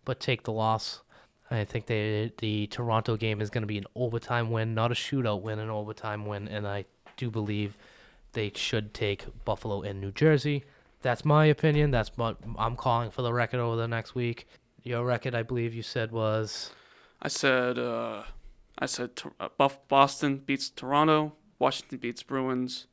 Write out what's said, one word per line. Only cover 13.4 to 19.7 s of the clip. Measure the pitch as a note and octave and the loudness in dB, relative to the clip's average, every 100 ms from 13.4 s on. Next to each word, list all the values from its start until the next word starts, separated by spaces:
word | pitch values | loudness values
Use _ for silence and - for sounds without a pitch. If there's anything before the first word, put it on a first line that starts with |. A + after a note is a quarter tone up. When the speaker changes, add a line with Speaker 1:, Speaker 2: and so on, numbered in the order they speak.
| A#2 B2+ | 2 0
Speaker 1:
over | A#2 A2+ | 0 0
the | A#2 | 0
next | A#2 - | -2 -4
week. | B2+ A#2+ A2+ - - _ _ | -2 -2 -4 -12 -20 _ _
Your | A#2+ A#2+ | -4 -2
record, | B2 A#2 C3 | 0 0 0
I | A#2+ | -2
believe | A2+ A#2+ A#2 | -2 -2 -2
you | A2+ | -4
said | - B2 A2+ | -6 -4 -2
was? | A2+ A2 A2 G#2+ - - - - - - _ | 0 2 2 0 -6 -10 -14 -20 -20 -20 _
Speaker 2:
I | C3+ | -6
said, | - C#3 B2+ B2 B2 | 0 2 4 2 0
uh, | B2 A2+ A#2 G#2 - - - - _ - | -2 -2 -4 -6 -10 -14 -18 -20 _ -8
I | C3+ | -6
said | - B2 - | -4 -6 -8
Tor-, | - - | -14 -10
uh, | - - | -8 2
Buff-, | C#3 | 2